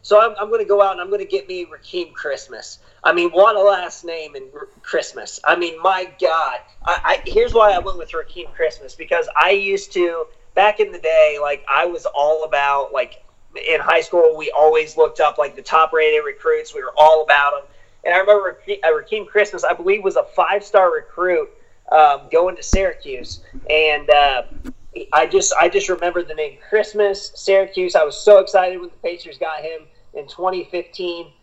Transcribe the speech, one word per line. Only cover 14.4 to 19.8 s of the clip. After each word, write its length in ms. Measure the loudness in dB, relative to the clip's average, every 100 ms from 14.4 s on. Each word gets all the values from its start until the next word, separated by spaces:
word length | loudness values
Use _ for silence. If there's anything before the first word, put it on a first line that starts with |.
| -4
always 460 | 2 4 4 -2 0
looked 220 | 0 2
up, 180 | 0 0
like, 180 | -4 -4
the 60 |
top-rated 640 | -2 2 2 2 2 2
recruits. 500 | -2 -6 -2 -2 -4
We 100 | -12
were 100 | -6 6
all 280 | 6 6
about 300 | 4 2 2
'em. 140 | -2 -10 -20 -20 _
And 120 | 0 2
I 20 |
remember 420 | 4 4 2 -10 -10
Rakeem, 120 | -2
uh, 40 | 0
Rakeem 400 | 0 -2 -8 -2
Christmas, 360 | 0 0 -2
I 100 | -4
believe, 300 | -2